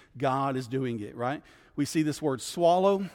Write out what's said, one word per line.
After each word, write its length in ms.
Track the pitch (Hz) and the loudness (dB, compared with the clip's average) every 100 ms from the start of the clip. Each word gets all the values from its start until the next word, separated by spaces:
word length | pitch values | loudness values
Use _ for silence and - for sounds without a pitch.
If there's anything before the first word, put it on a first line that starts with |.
| - 120 | -20 -4
God 380 | 135 131 139 131 | 0 0 0 -2
is 120 | 120 | -4
doing 340 | 131 131 113 | -4 -2 -4
it, 120 | 104 - | -8 -6
right? 280 | 120 151 - - - - | -6 -6 -10 -20 -14 -4
We 80 | |
see 200 | 143 165 | 0 2
this 180 | 151 143 | 0 0
word 200 | 151 131 | -2 -2
swallow. 640 | - - 170 180 196 196 196 | -6 2 4 6 4 2 -2